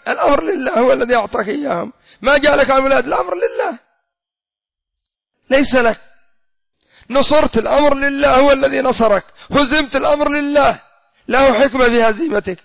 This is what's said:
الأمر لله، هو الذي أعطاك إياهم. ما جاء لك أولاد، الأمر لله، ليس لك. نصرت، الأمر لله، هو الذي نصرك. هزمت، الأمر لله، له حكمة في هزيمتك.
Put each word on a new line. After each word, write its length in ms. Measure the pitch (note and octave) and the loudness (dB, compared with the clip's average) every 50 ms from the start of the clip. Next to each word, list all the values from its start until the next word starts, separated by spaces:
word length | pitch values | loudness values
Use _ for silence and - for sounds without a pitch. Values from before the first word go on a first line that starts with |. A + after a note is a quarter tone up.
| - - | -8 -8
الأمر 340 | C4 D4 - D#4 C#4+ - - | -4 -2 0 0 0 0 0
لله، 360 | F4+ G4 - C4 - F4 A3+ | -2 -4 -4 -4 -4 -2 0
هو 140 | A#3+ B3+ C4+ | 2 2 2
الذي 220 | C4 B3 A#3 B3 | 0 0 0 0
أعطاك 340 | A#3 G3+ - - A#3 G#3 F#3+ | 0 -2 -2 -4 -6 -4 -4
إياهم. 440 | - D4 D4 C4+ F#3 E3+ F#3 A3+ - _ _ _ _ _ G3 | -6 -6 -4 -4 -4 -6 -6 -8 -12 _ _ _ _ _ -2
ما 160 | B3 C#4+ D4 | 0 0 2
جاء 180 | C#4 D4 C#4+ | 2 2 2
لك 140 | C#4+ C#4 - | 2 2 2
أولاد، 360 | C4+ C4+ C4+ C4+ C4+ C4 - | 2 0 0 2 0 0 0
الأمر 280 | C4+ E4 - B4+ F#4 - | -2 -4 -4 -4 -6 -6
لله، 440 | F4 - - - - - F#4+ C4+ - _ _ _ _ _ _ _ _ _ _ _ _ _ _ _ _ _ _ _ _ _ _ _ _ _ _ _ _ _ _ _ _ _ - | -4 -4 -4 -4 -4 -6 -6 -8 -10 _ _ _ _ _ _ _ _ _ _ _ _ _ _ _ _ _ _ _ _ _ _ _ _ _ _ _ _ _ _ _ _ _ 0
ليس 240 | B3+ C4+ C#4+ - - | 0 2 2 2 2
لك. 260 | C4 A#3 A#3 G#3+ - - - - _ _ _ _ _ _ _ _ _ _ _ _ _ _ _ _ _ _ - | 2 2 2 0 -4 -8 -20 -20 _ _ _ _ _ _ _ _ _ _ _ _ _ _ _ _ _ _ -4
نصرت، 480 | A#3 C#4 - - D4 D4+ D4+ C4+ - A3+ | -2 0 2 2 2 2 2 0 0 -2
الأمر 360 | G#3+ A3+ B3 C#4 D4 D4 C#4+ | -2 0 0 2 2 2 0
لله، 460 | C4+ C#4 C#4+ C#4 C#4 C#4+ C#4 C4+ C4 | 0 -2 -2 -2 0 0 2 2 4
هو 120 | C#4 C#4+ C#4 | 4 4 4
الذي 280 | C4+ C#4 C4+ C#4 C4+ | 2 0 0 -2 -2
نصرك. 440 | C4 C4 A#3+ - A#3 A3 G#3 F#3 - - _ - - - | -2 -2 0 0 0 0 0 0 -2 -6 _ -20 -10 -4
هزمت، 460 | - C4+ C#4+ A#3 C4 D#4 D4 C4 - | -2 0 0 2 0 -2 -2 -2 -4
الأمر 320 | C4+ C#4 D4+ D4 D4 D4 D4 | -2 0 0 0 0 0 -2
لله، 520 | C#4+ D4 C#4+ C#4+ D4 D4 C4+ - - - - _ _ _ _ _ _ _ _ - | -2 -2 -2 -2 0 2 2 0 0 -4 -8 _ _ _ _ _ _ _ _ -4
له 340 | G#3+ C4 C4+ C4+ A#3+ G#3+ C4+ | 0 2 2 4 4 2 2
حكمة 220 | C4+ A3 C4 B3+ | 0 2 2 2
في 180 | A#3+ A#3 A#3+ A3+ | 2 2 2 2
هزيمتك. 560 | A3+ G#3+ G3 E4 D#4 G#3 G#3 G3 F#3+ F3+ - | 2 0 -2 -4 -4 -4 -4 -4 -6 -10 -12